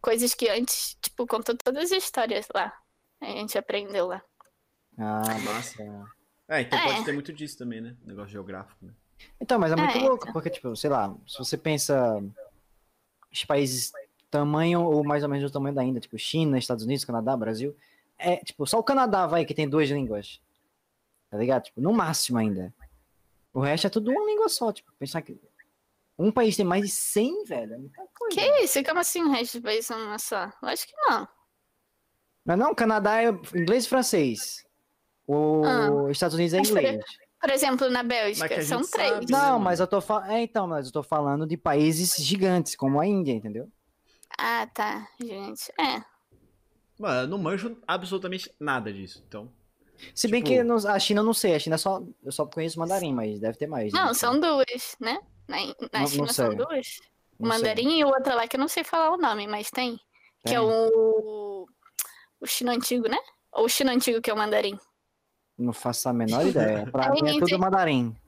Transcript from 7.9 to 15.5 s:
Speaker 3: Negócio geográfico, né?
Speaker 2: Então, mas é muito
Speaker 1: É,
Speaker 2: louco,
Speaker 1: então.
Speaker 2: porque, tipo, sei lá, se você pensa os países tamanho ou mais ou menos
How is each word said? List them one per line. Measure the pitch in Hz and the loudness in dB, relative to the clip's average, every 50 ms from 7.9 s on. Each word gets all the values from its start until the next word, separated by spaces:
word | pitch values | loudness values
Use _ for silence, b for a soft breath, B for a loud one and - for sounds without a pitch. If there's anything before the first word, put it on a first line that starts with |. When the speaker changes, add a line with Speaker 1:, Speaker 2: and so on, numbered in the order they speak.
| 123 - _ | -16 -18 _
Speaker 3:
Negócio | - 95 98 104 98 | -18 -16 -16 -16 -14
geográfico, | 104 104 95 92 95 92 98 - - _ - | -14 -14 -12 -12 -12 -14 -14 -16 -20 _ -20
né? | 90 - _ _ _ _ B B B B - | -20 -20 _ _ _ _ B B B B -14
Speaker 2:
Então, | - - 262 233 | -2 0 2 2
mas | 180 160 160 | 4 2 2
é | |
muito | 165 151 - - | 2 2 2 2
Speaker 1:
É, | 247 | 2
Speaker 2:
louco, | 254 269 254 233 - | 4 2 2 2 -2
Speaker 1:
então. | - - | -6 -6
Speaker 2:
porque, | 160 160 165 | -4 -4 -4
tipo, | 175 - - 127 117 | -8 -6 -8 -8 -8
sei | 110 - 151 | -4 -2 0
lá, | 139 123 104 98 95 - - - | 2 2 0 0 -4 -10 -16 -16
se | - | -12
você | - 131 - - - | -10 -6 -6 -6 -4
pensa | - 160 156 143 - - 143 135 123 117 110 104 101 98 104 - - - _ _ _ _ _ _ _ _ _ _ _ _ _ _ _ _ | -2 -2 -2 -2 0 0 2 2 4 2 2 0 -4 -8 -12 -14 -20 -20 _ _ _ _ _ _ _ _ _ _ _ _ _ _ _ _
os | - - - | -8 -8 -4
países | - 151 139 143 131 123 127 120 - - - - _ _ _ _ _ | 0 2 2 2 2 0 -4 -4 -6 -8 -14 -20 _ _ _ _ _
tamanho | - 147 147 147 151 151 160 170 175 175 170 | 0 0 2 2 2 2 4 4 4 4 4
ou | 170 151 151 147 | 4 4 4 4
mais | 147 147 147 143 | 4 2 2 2
ou | 147 | 0
menos | 143 143 139 143 | 0 0 -2 -2